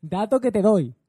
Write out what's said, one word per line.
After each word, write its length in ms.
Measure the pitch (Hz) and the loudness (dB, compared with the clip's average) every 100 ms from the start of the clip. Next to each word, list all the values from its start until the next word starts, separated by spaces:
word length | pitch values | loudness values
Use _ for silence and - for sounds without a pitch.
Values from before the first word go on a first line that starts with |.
Dato 380 | 160 180 214 262 | -8 -6 -2 0
que 120 | 247 | 0
te 100 | 208 | 0
doy. 340 | 196 208 127 - | 2 2 0 -8